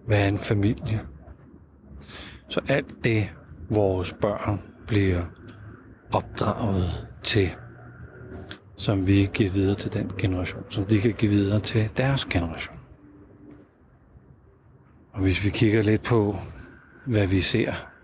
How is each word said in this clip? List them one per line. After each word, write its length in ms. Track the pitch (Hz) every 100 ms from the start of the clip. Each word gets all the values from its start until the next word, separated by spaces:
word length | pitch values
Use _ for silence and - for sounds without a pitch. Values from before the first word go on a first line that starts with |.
| -
hvad 180 | 104
er 40 | 98
en 100 | 101
familie? 600 | - 104 101 127 - 107 - - - - - - - - - - - - - - -
Så 120 | - -
alt 360 | 143 139 -
det, 300 | 123 110 98 - - - -
vores 440 | 107 98 92 90 -
børn 420 | 107 101 - 101 - - -
bliver 360 | 101 95 87 87 - - - - - - - -
opdraget 960 | 104 - - 107 139 117 95 90 - - -
til, 280 | - 107 90 - - - - - - - - - - - - -
som 300 | - 98 95
vi 220 | 98 98
giver 160 | - 98
videre 240 | 98 95
til 180 | 101 -
den 180 | 101 104 95
generation, 460 | 92 90 90 - -
som 160 | 113
de 140 | 98 107
kan 140 | 113
give 180 | 101 104
videre 300 | 101 98 107
til 360 | - 113 107 -
deres 280 | 131 139
generation. 520 | - 85 85 80 - - - - - - - - - - - _ - _ - - - - _ _ _ - - - -
Og 100 | -
hvis 220 | 95 87
vi 60 | 101
kigger 320 | - 110 110
lidt 200 | 104 107
på, 340 | - 117 104 95 - - - - - - 131
hvad 200 | 107 95
vi 140 | 95
ser 320 | 85 113 - 92 - -